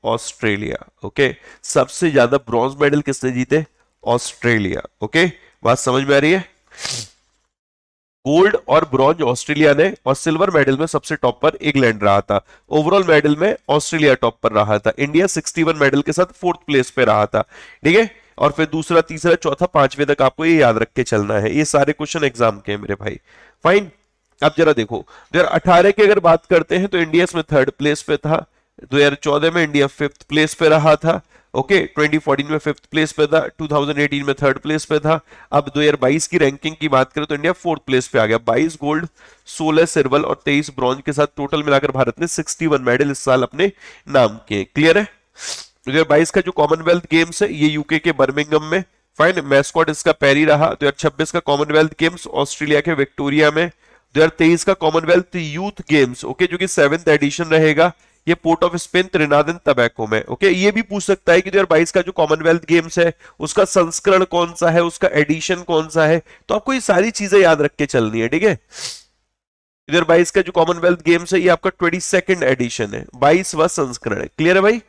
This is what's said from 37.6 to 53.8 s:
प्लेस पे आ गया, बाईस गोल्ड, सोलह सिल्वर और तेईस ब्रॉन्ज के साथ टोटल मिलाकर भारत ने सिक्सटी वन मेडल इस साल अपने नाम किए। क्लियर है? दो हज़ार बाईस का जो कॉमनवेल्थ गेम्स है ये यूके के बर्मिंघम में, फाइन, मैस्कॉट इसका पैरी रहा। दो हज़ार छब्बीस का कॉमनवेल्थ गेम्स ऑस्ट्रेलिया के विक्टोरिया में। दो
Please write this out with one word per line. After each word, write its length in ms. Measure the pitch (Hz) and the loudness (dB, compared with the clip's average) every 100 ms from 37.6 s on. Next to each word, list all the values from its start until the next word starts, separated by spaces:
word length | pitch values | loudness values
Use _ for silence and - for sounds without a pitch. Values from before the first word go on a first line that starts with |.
| 175 160 | -6 -6
प्लेस 260 | - 127 - | -2 -2 0
पे 100 | 123 | -2
आ 60 | 110 | 0
गया, 120 | 117 | 0
बाईस 380 | 117 117 160 160 | 0 -2 -2 -4
गोल्ड, 260 | 143 156 170 _ - _ - | -4 -4 -6 _ -20 _ -20
सोलह 360 | - 156 156 165 | -6 0 2 2
सिल्वर 340 | 160 135 139 | 0 0 0
और 180 | - - | -2 -4
तेईस 260 | - 143 151 135 | -2 -2 -2 -4
ब्रॉन्ज 260 | 123 135 | -2 -2
के 100 | 151 | -6
साथ 240 | 139 147 - | -2 -2 -4
टोटल 260 | 139 151 | -6 -4
मिलाकर 280 | 147 139 143 | 0 0 0
भारत 280 | 131 120 - | 0 -2 -2
ने 60 | 165 | -6
सिक्सटी 380 | - 156 - 165 | -6 -8 -4 -2
वन 140 | 143 | 0
मेडल 280 | 127 123 143 | 0 0 0
इस 80 | 139 | -2
साल 220 | - 131 | -2 0
अपने 280 | 123 143 196 - - - - | -2 -2 -4 -4 -20 -20 -2
नाम 300 | 139 113 110 _ | 2 2 -2 _
किए। 160 | 104 95 | -6 -4
क्लियर 320 | 147 160 190 | 0 2 2
है? 60 | 208 _ _ - - - - _ - | 0 _ _ -18 -14 -14 -16 _ -4
दो 60 | |
हज़ार 120 | 147 160 | -2 2
बाईस 240 | 147 165 | 2 2
का 100 | 196 | 0
जो 120 | 180 | -2
कॉमनवेल्थ 500 | - 147 160 165 175 - | -2 0 0 0 -2 0
गेम्स 320 | 160 165 - | 0 0 -2
है 100 | 202 | -4
ये 140 | 165 151 | 0 0
यूके 300 | 151 147 160 | 0 -4 -2
के 140 | 175 | -2
बर्मिंघम 500 | 151 131 143 147 151 | 0 0 0 -2 -2
में, 180 | 156 175 185 _ _ - | -2 -6 -6 _ _ 0
फाइन, 260 | 160 180 139 | 0 0 2
मैस्कॉट 440 | 139 143 165 160 | 0 2 -2 -2
इसका 220 | 151 170 | 0 -2
पैरी 300 | - 139 139 | 2 2 2
रहा। 220 | 156 147 156 | 4 4 2
दो 100 | - | 0
हज़ार 140 | 143 - | -2 0
छब्बीस 300 | 151 - 160 | -4 -4 -4
का 80 | 175 | -4
कॉमनवेल्थ 500 | - 143 147 151 156 - | -2 -2 2 2 2 0
गेम्स 260 | 165 175 - | -4 -4 -8
ऑस्ट्रेलिया 520 | - 139 - 151 147 | -6 -6 -6 0 0
के 120 | 165 | 0
विक्टोरिया 560 | 151 139 - 143 147 151 | -4 -4 -4 -2 2 2
में। 160 | 151 175 | 2 -4
दो 540 | _ | _